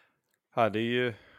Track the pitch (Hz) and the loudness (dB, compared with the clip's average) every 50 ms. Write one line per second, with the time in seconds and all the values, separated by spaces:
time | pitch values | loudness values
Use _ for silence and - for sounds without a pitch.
0 | _ _ _ _ _ _ _ _ _ _ - 123 117 107 98 110 117 117 120 123 | _ _ _ _ _ _ _ _ _ _ 0 0 0 2 2 0 -2 0 0 0
1 | 127 123 110 - - - - | -2 -2 -4 -8 -18 -20 -20